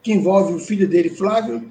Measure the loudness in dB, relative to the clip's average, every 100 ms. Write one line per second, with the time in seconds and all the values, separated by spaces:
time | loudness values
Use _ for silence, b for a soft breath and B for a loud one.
0 | -2 0 4 2 2 -2 -4 0 2 2
1 | 0 -2 -2 0 -2 -8 -10